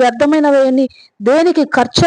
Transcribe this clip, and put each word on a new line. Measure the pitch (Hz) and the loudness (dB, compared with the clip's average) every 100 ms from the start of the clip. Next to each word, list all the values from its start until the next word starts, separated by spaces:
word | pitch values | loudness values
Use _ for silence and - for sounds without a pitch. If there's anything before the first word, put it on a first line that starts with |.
వ్యర్థమైన | 247 233 285 311 294 277 | 0 0 0 0 0 0
వేయని | 262 262 262 _ _ - 208 | 0 0 -2 _ _ -6 -2
దేనికి | 302 349 320 294 262 | 0 0 0 -2 -2
ఖర్చు | 240 - | -2 0